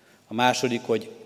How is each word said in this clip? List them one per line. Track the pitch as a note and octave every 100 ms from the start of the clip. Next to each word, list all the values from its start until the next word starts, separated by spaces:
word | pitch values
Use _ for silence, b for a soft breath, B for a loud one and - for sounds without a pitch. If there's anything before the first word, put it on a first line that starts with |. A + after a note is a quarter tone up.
| b b b
A |
második, | A2 B2 A#2+ - A#2
hogy | - A2+ - -